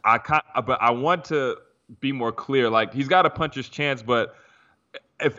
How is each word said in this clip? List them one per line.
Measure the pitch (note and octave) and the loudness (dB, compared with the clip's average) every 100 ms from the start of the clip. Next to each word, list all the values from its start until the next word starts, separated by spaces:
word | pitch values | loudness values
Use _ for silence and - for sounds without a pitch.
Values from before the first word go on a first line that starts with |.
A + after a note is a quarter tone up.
I | G#2+ A2+ | 2 2
ca-, | - D3+ - B2+ A2+ | 2 -2 -2 -6 -2
but | B2+ | 0
I | A#2+ | 2
want | A#2+ D3 F3+ - | 2 0 -2 -2
to | D#3 B2+ - _ _ _ A2+ | -2 -2 -6 _ _ _ -8
be | C3+ | -6
more | C3+ A#2 | -2 -4
clear. | A#2 - C3+ A#2 | -4 -2 2 4
Like, | A2+ G#2+ | 2 0
he's | A#2+ C3+ | -4 2
got | F#3 F3 | 4 4
a | |
puncher's | - D#3 C3+ B2 | 0 -4 -6 -12
chance, | - D3 C3 | -6 -4 -4
but | A2+ A#2+ G#2 - _ _ _ _ _ - - _ | 0 0 0 -8 _ _ _ _ _ -20 -20 _
if | D3 | -4